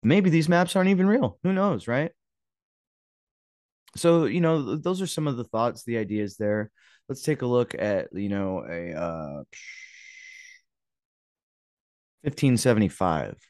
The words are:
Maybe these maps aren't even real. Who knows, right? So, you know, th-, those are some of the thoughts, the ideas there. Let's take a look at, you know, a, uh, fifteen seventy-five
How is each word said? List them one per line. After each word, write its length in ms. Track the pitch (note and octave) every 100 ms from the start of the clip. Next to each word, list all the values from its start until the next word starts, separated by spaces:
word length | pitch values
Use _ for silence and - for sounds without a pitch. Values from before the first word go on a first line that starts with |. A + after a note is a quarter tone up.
Maybe 260 | A2 F3 F#3+
these 220 | E3 D#3
maps 260 | F3 F3+ G3
aren't 140 | F#3
even 160 | G3 F#3+
real. 320 | A#3 F3 -
Who 100 | F3+
knows, 360 | F#3+ G3+ B2 G2+
right? 240 | A#2+ D#3 _ _ _ _ _ _ _ _ _ _ _ _ _ _ _ _ _ _ -
So, 300 | E3+ E3+ C#3
you 160 | D3+
know, 200 | E3 D#3+
th-, 200 | B2+ D3
those 180 | F3 F#3
are 60 | F#3+
some 200 | - D3+
of 120 | A#2+
the 60 |
thoughts, 400 | A#2 A2 A#2+ -
the 120 | - A#2
ideas 400 | G#2 G#2 G#2 -
there. 340 | G#2 G#2+ G#2+ _ _ _ _
Let's 140 | C3
take 180 | - D3+
a 40 | B2
look 280 | B2 A#2+
at, 340 | - G2+ G2 -
you 160 | F#2 G2+
know, 360 | G2+ F#2+ F#2+ -
a, 240 | E2+ F2
uh, 500 | D#2+ E2+ E2 D2+ C#2+ C#2+ - - - - - - - - - - - _ _ _ _ _ _ _ _ _ _ _ _ _ _ _ _
fifteen 340 | D3+ C#3+ C#3 A#2+
seventy-five 760 | B2+ A2 G2+ - F#2 D#2 A1 - _